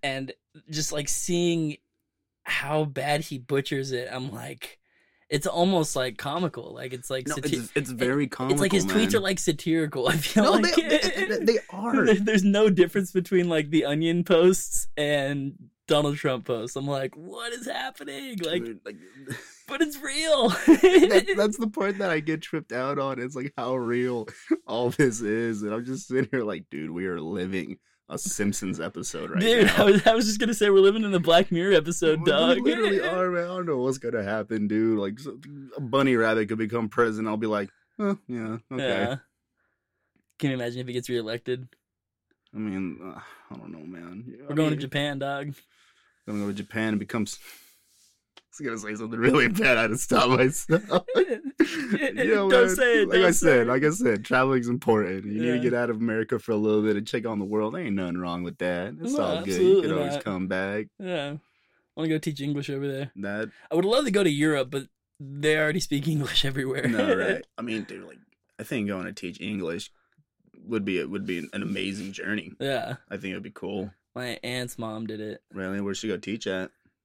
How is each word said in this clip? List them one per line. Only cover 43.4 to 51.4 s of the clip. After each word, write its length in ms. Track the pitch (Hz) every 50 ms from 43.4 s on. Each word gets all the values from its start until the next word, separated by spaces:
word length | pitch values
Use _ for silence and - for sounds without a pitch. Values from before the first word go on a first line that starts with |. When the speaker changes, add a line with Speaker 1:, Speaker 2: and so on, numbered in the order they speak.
| _ -
Speaker 2:
I 40 | - -
don't 140 | 113 -
know, 140 | 80 80 76
man. 400 | 85 90 85 85 87 90 104 120 127 113 117
Speaker 1:
We're 140 | 143 143
Speaker 2:
I 20 | 147
Speaker 1:
going 140 | 156 156 151
to 40 | -
Speaker 2:
mean, 40 | -
Speaker 1:
Japan, 380 | 143 135 - 143 143 147 143 139
dog. 340 | 139 139 139 139 147 147 135 - _ _ _ _ _ _ _ _ _ _ _ _ _
Speaker 2:
Gonna 140 | - 107 104
go 80 | 101 101
to 60 | 98
Japan 360 | 104 98 - - 113 110 110
and 100 | 107 101
becomes. 400 | 101 - - 117 101 - - - - - - - - _ _ _ _ _ _ _ _ _ _ _ _ _ _ -
I 40 | _ _
was 80 | _ -
gonna 180 | 147 123 113 110
say 220 | 104 104 107 104
something 180 | 113 110 117 113
really 280 | 117 127 131 147 123 120
bad. 300 | 101 101 110 135 123 113
I 60 | 113
had 80 | 110
to 60 | 110 -
stop 320 | - - 123 117 127 123
myself. 760 | 131 123 131 131 151 - - - 156 185 214 - - 180 - -
<laughs> 60 | 523
Speaker 1:
<laughs> 0 | 466
Speaker 2:
You 960 | 370 370 240 277